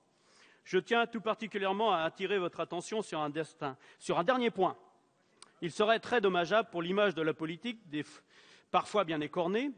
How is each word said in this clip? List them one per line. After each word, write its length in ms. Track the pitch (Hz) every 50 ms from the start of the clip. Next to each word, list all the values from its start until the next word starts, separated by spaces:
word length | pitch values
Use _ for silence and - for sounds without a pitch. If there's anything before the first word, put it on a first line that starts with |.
| _ _ _ _ _ _ _ _ - - _ _ _
Je 140 | - - 185
tiens 280 | - - 233 233 233
tout 140 | 226 233 233
particulièrement 720 | 170 220 208 - 226 196 - 208 190 190 190 202 220 220 190
à 120 | 165 160
attirer 340 | 165 165 - 190 170 202 196
votre 220 | 175 165 - -
attention 420 | 165 147 170 175 165 - 214 220 196
sur 180 | - - 156
un 80 | 151 147
destin, 480 | 143 156 156 - - _ 151 139 131 - - - - _
sur 200 | - - 170 147
un 60 | 175
dernier 260 | 208 254 254 240 226
point. 280 | - 196 185 160 127 - - _ _ _ _ _ _ _ _ _ _ _ - - _ _
Il 100 | - 170
serait 300 | 143 - 214 208 226 214
très 220 | - - 240 247 196
dommageable 480 | 202 185 175 170 151 196 220 226 -
pour 100 | - 170
l'image 340 | 170 175 190 202 208 202 160
de 60 | 156
la 140 | 160 160 151
politique, 520 | - 160 160 170 170 - 240 240 226 208 170
des 140 | 143 151 143
f-, 180 | - - - _ _ _ - - - - - _ _
parfois 340 | - 180 160 - - 208 190
bien 160 | 160 165 151
écornée 520 | 151 147 - 185 170 170 196 226 269 294 247